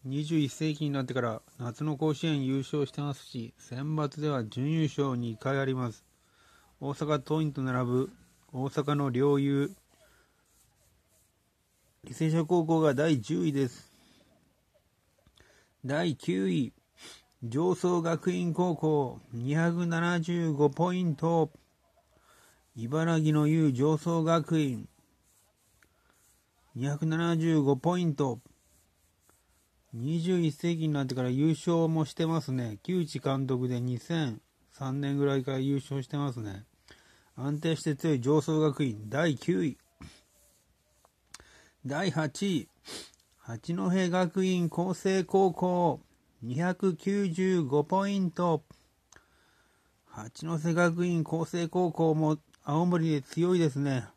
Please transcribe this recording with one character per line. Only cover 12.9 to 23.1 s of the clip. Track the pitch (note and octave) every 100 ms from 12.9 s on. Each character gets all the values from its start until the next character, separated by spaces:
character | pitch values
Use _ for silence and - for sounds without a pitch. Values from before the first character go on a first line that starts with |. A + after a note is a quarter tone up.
第 | C3 D#3+ C#3+
十 | G#2+ E3+ E3+
位 |
で | C#3 C3
す。 | - - _ _ _ _ _ _ _ _ _ _ _ _ _ _ _ - _ _ _ B2+
第 | C#3+ F3 C#3
九 | - F#3 F#3+
位、 | E3+ A#2+ - _ _ - - _ _
常 | A#2+ B2 F3
総 | F3+ F3+ F3
学 | E3 E3 -
院 | F3+ F3
高 | D#3 F3+ D#3+
校、 | D#3 D3+ C3 A#2+ -
二 | A#2 B2
百 | D3+ E3+ E3+ F3
七 | E3 F3 F3
十 | E3 F3 E3
五 | C#3+ D3
ポ | C3+ F3
イ | F3+
ン | F3+ D3
ト。 | E3 E3 D#3 - _ _ _ _ _ _ _ - _ _ _ -
茨 | A#2 D3+ E3